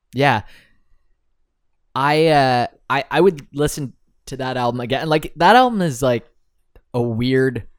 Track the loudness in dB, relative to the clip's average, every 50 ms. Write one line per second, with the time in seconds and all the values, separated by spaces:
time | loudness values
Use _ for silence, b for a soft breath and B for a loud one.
0 | _ _ -4 -2 0 0 0 0 b b b b b b b b b _ _ _
1 | _ _ _ _ _ _ _ _ _ _ _ _ _ _ _ _ _ _ -6 -2
2 | -2 0 2 2 4 4 4 4 2 2 2 0 -2 -4 -8 _ _ -6 -4 -4
3 | -4 -2 0 2 2 2 2 0 -6 -12 -4 -4 -4 -2 -4 -6 -10 -12 -14 _
4 | _ _ _ _ _ -14 -12 -10 -8 -6 -4 -4 -2 -4 -4 -4 -4 -4 -4 -4
5 | -2 -2 -2 -2 -2 -4 -2 2 4 6 6 6 6 4 0 -2 -2 -4 -2 -2
6 | 0 0 0 -2 -4 _ _ _ _ _ _ _ _ _ _ _ _ _ -6 -4
7 | -4 -2 -4 -2 -2 0 2 2 2 0 -2 -4 -10 -14 -18